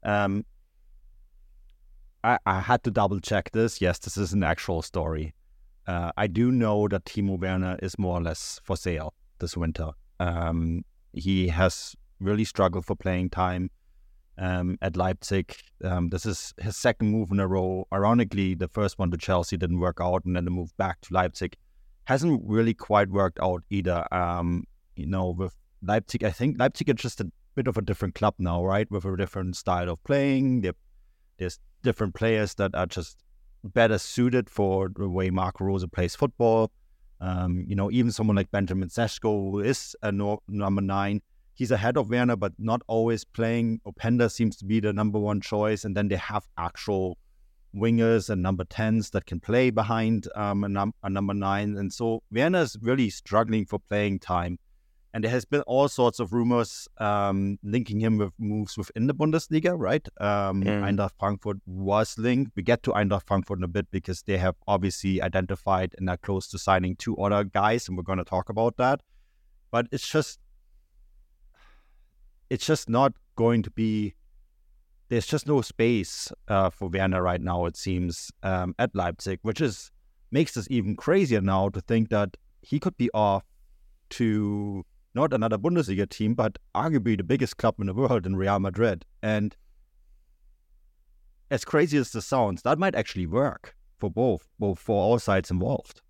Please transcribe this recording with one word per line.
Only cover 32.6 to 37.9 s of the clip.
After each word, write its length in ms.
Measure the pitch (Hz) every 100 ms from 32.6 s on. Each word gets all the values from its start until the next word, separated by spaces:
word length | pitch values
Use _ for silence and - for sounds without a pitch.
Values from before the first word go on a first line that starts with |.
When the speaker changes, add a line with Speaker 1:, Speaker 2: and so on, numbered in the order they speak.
| 98
Speaker 1:
are 140 | - 92
just 360 | - 82 - _ - - -
better 360 | 101 120 113 104
suited 500 | - - 123 123 104
for 400 | - 101 95 95 98
the 120 | 101
way 220 | 90 95
Marco 340 | 92 92 -
Rose 220 | 95 98 90
plays 280 | - 87 -
football. 560 | 139 - 117 113 110 _ _ _ - -
Um, 460 | 90 90 92 90 -
you 80 | 101
know, 140 |
even 220 | 98